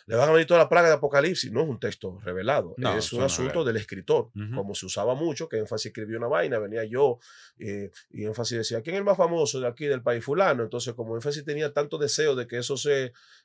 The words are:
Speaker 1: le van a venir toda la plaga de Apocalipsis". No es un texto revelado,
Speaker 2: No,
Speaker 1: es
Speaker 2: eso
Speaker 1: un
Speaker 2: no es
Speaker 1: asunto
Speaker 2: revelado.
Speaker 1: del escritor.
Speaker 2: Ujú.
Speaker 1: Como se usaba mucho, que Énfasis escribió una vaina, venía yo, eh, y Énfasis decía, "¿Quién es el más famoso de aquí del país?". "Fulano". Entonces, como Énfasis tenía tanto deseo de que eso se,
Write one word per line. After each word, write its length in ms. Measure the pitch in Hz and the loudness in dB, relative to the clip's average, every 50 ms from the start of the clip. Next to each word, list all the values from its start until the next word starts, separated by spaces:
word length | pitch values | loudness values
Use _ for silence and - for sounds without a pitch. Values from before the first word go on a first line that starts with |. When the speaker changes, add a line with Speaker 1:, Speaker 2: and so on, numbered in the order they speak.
| _ | _
Speaker 1:
le 80 | - 110 | -2 2
van 140 | 117 139 151 | 4 4 6
a 40 | 160 | 6
venir 140 | 165 160 | 6 6
toda 140 | - 175 170 | 6 6 6
la 80 | 156 - | 8 8
plaga 180 | 170 175 170 165 | 6 6 8 8
de 60 | 156 | 6
Apocalipsis". 560 | - 151 139 143 139 143 175 185 - - 117 | 4 4 2 4 4 4 4 0 -2 -4 -2
No 120 | 107 127 160 | 0 0 0
es 60 | 156 | 0
un 120 | 120 - | -2 -4
texto 400 | - 104 98 - - 95 87 95 104 | -6 -6 -6 -6 -10 -10 -10 -8 -8
revelado, 520 | 98 90 92 98 117 147 131 98 - - | -6 -6 -2 0 0 0 0 0 -2 -6
Speaker 2:
No, 200 | - 127 117 95 | -4 -2 0 0
Speaker 1:
es 100 | 110 107 | 0 -2
Speaker 2:
eso 100 | - 117 | -2 -2
Speaker 1:
un 60 | 117 131 | 0 0
Speaker 2:
no 40 | |
es 60 | 135 - | 0 0
Speaker 1:
asunto 100 | - 123 135 | -2 -2 -2
Speaker 2:
revelado. 160 | - 175 156 | -2 0 0
Speaker 1:
del 120 | 123 110 110 | 0 0 -2
escritor. 520 | 104 - - 95 - - 151 151 - - _ | -4 -6 -10 -12 -2 0 2 2 2 -2 _
Speaker 2:
Ujú. 180 | 101 107 107 123 | -10 -10 -8 -6
Speaker 1:
Como 200 | 117 98 101 101 | -6 -6 -6 -8
se 100 | - - | -10 -8
usaba 280 | 95 - 107 101 120 131 | -6 -4 -2 0 0 0
mucho, 320 | 139 165 170 135 - - 156 | 0 -2 -4 -4 -4 -8 -6
que 80 | - 110 | -4 -4
Énfasis 280 | 107 - 117 110 - | -4 -4 -6 -6 -6
escribió 320 | 110 - 113 107 104 113 117 | -8 -8 -10 -8 -8 -6 -6
una 100 | 120 120 | -2 0
vaina, 300 | 147 170 175 151 127 110 | 0 0 0 0 0 -2
venía 240 | 104 101 107 113 113 | -2 -4 -4 -6 -6
yo, 340 | 107 113 131 143 135 120 - _ - - - - - _ _ | -4 0 2 2 2 2 0 _ -18 -20 -20 -20 -20 _ _
eh, 320 | - 107 101 101 101 95 - - - _ | -10 -8 -8 -8 -8 -10 -14 -20 -20 _
y 140 | - - 104 | -12 -8 -6
Énfasis 320 | 107 110 - 117 110 120 113 | -6 -6 -4 -6 -4 -4 -4
decía, 240 | 110 - 117 113 113 | -4 -4 -4 -6 -6
"¿Quién 120 | 160 180 | -4 -6
es 20 | 202 | -2
el 40 | - | 0
más 120 | - - | 2 4
famoso 420 | 175 175 165 170 170 151 139 - 131 | 4 4 2 4 2 0 0 0 -2
de 60 | 127 | -4
aquí 200 | 120 120 - 151 | -4 -4 -4 -2
del 160 | 143 135 127 120 | -2 -2 0 0
país?". 200 | 123 120 117 113 | 0 0 0 -2
"Fulano". 380 | 135 127 190 196 180 139 123 113 | -2 0 2 4 2 2 2 -2
Entonces, 320 | 104 - 123 117 127 113 | -4 -4 -6 -6 -6 -6
como 220 | 120 120 110 113 | -8 -6 -6 -6
Énfasis 280 | 117 113 147 143 151 143 | -4 -4 -4 -6 -4 -6
tenía 280 | 156 147 151 156 143 143 | -6 -4 -4 -4 -2 -2
tanto 260 | 147 147 147 165 156 | -2 -2 -2 -2 -2
deseo 380 | 147 135 - - 156 151 135 | -2 -2 0 2 2 2 2
de 100 | 127 120 | 0 -2
que 120 | 117 120 120 | -4 -6 -6
eso 180 | 120 - 143 | -4 -4 -4
se, 360 | 127 - 147 143 139 131 123 - - _ _ - _ _ | -2 0 2 2 2 0 -4 -8 -14 _ _ -20 _ _